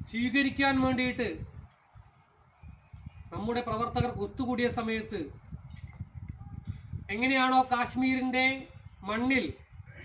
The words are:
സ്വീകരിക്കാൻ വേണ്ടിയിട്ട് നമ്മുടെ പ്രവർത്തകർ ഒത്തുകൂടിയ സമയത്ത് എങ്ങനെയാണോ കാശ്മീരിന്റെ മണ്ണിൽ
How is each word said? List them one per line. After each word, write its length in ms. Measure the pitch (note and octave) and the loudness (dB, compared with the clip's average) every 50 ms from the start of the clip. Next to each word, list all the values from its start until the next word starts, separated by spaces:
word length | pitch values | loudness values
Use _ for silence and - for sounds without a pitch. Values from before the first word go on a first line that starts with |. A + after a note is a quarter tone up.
| - - | -10 -6
സ്വീകരിക്കാൻ 680 | - A3+ A#3+ B3+ G#3+ C#4 C4+ C4+ - - C#4 C4+ C4+ C4 C4 | -2 0 0 4 4 4 4 4 2 4 4 4 6 6 4
വേണ്ടിയിട്ട് 440 | C4 B3+ A#3+ B3+ B3+ - - A#3 G3 D#3+ - - - - - - - - _ _ _ - - - - _ _ _ _ _ _ _ _ _ _ - - - - _ - - - - - - - - - E3+ | 4 4 4 2 0 0 0 -2 -2 -2 -6 -8 -10 -12 -16 -18 -18 -20 _ _ _ -20 -20 -20 -20 _ _ _ _ _ _ _ _ _ _ -18 -18 -18 -18 _ -20 -20 -16 -16 -16 -16 -16 -16 -10 -8
നമ്മുടെ 280 | F#3 G#3 A#3 A#3 A#3+ A#3 | -4 -2 0 0 0 0
പ്രവർത്തകർ 440 | A#3 A3 A3 - - - B3+ A#3 A#3+ - G3 G3+ | 0 0 0 0 2 0 0 0 0 -4 -4 -6
ഒത്തുകൂടിയ 440 | G3+ - - C4 A#3+ B3 A3 A#3+ A#3+ - A#3+ | -6 -4 -4 -2 -2 0 2 2 2 2 0
സമയത്ത് 420 | A3 A3 A3 A3 G#3+ - G#3 F3+ D3 C#3 - - - - - - - - - - - - - - - - - - - - - - G4+ - - - - - - - - - - - - - G3 | -2 -2 -2 -4 -4 -6 -6 -6 -6 -8 -10 -16 -18 -16 -16 -16 -14 -14 -16 -14 -14 -14 -12 -12 -12 -12 -12 -14 -12 -12 -12 -14 -14 -14 -14 -12 -8 -8 -10 -10 -10 -10 -10 -10 -6 -6 -2
എങ്ങനെയാണോ 480 | G#3+ B3+ C4 C4+ C4 B3+ C4 C4 C4 B3+ C4 B3+ | 0 2 4 6 6 6 6 6 6 6 6 4
കാശ്മീരിന്റെ 760 | A#3+ B3 - - B3 C4 C4 C4 C4 B3+ C4 B3 B3+ C4 C4+ C4+ C4+ - - - - - - - - - G3 | 2 2 0 0 2 2 4 4 2 2 2 2 4 4 4 2 0 -6 -14 -18 -20 -20 -20 -18 -12 -6 -4
മണ്ണിൽ 360 | G#3+ A#3 B3 C4 C4+ B3 A3+ D4 - - - - - - - - - - | -2 0 2 4 4 2 2 0 -6 -10 -14 -20 -18 -18 -18 -18 -18 -18